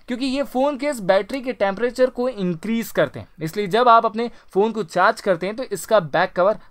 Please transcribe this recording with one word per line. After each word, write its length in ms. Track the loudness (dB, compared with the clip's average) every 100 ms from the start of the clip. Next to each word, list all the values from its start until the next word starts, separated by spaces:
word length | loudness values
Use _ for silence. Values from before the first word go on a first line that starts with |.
| -8
क्योंकि 180 | -6 -2
ये 160 | -2
फोन 340 | -2 0 0 0
के 100 | -4
इस 120 | -2
बैटरी 400 | 2 2 0 -6
के 120 | -6
टेम्परेचर 580 | -2 -2 0 -2 2 0
को 180 | 0 -4
इंक्रीज 640 | -2 -4 -4 -4 -4 -2
करते 300 | -2 -2 -4
हैं। 80 | -16 -10
इसलिए 240 | -8 -4 0
जब 220 | 2 6
आप 180 | 6 4
अपने 240 | -2 -6 -8 -4
फोन 200 | 0 0
को 100 | 0
चार्ज 380 | -4 2 2 2
करते 260 | 0 -2 -2
हैं 100 | -6
तो 80 |
इसका 360 | -8 -8 2 2
बैक 320 | 2 0 0
कवर 260 | 2 2 0 -6